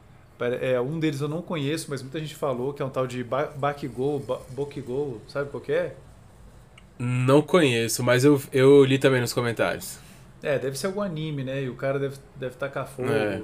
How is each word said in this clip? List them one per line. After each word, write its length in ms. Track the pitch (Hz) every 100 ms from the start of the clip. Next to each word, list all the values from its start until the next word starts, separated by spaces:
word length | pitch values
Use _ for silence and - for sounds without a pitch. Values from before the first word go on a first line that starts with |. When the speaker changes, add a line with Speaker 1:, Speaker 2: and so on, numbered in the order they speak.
| - - - -
Speaker 1:
Pare-, 200 | 120 127
é, 180 | 131 123
um 180 | 123 160
deles 220 | 156 139
eu 80 | 147
não 120 | 156
conheço, 460 | 175 170 139 160 156
mas 120 | 139
muita 160 | 131 160
gente 160 | 156 -
falou 380 | 151 123 131
que 80 | 143
é 40 | 139
um 40 |
tal 180 | 131 127
de 160 | 123
Ba-, 240 | 117 131 151 139
Bakigou, 640 | 143 143 139 117 139 147
Ba-, 220 | 113 127 -
Bokigou, 720 | 127 143 143 117 131 147 110 -
sabe 220 | 139 143
qual 120 | -
que 100 | -
é? 240 | 156 175 - - - - - - - - - - -
Speaker 2:
Não 420 | 123 123 127 143
conheço, 640 | 151 180 143 117 113 -
mas 200 | 123 127
eu, 160 | 143 143 -
eu 320 | 135 131 143 135
li 140 | 135
também 220 | 135 127
nos 120 | -
comentários. 640 | - 120 113 95 90 - - - - - -
Speaker 1:
É, 180 | 156 131
deve 180 | 127 135
ser 100 | 196
algum 140 | 190
anime, 400 | 202 156 156 143
né? 200 | 127 135
E 60 | 135
o 60 | 117
cara 220 | 135 139
deve, 200 | 139 135 - -
deve 200 | 131 -
tacar 300 | 139 143 127
fogo, 240 | - 123
Speaker 2:
É. 300 | 143 104 95